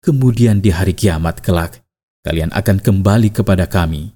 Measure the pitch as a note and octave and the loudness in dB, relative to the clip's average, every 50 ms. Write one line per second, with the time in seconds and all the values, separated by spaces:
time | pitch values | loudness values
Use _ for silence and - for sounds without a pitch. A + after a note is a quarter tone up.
0 | _ - D3 C3 C3 B2+ A#2 A2 A#2+ A#2 G#2 G2+ F#2+ G#2 E2+ E2+ G2 G2 E2+ - | _ 0 0 2 2 2 2 4 2 2 2 2 2 0 0 2 0 -2 -2 0
1 | - G2+ E2 D#2+ E2 E2+ D#2 - - - F2+ E2+ E2 E2 - - _ _ _ _ | 0 0 0 0 -2 -4 -4 -4 -4 -2 -2 -2 -2 -6 -10 -18 _ _ _ _
2 | _ _ _ _ _ D2+ D#2 E2 D#2+ E2 - - A2+ - G2 G2 - B2+ G2+ G2 | _ _ _ _ _ -6 -4 -4 -4 -2 -4 -2 0 0 0 2 2 0 0 2
3 | F#2+ G2+ G2+ A#2 A2 G#2 G#2+ - G2 - F#2+ F2+ F#2+ - - F#2+ E2+ D#2+ D#2+ D2+ | 2 2 2 4 2 2 0 -2 0 0 0 0 0 -2 -2 -2 -2 -2 -4 -6
4 | D#2 G#2 _ | -8 -12 _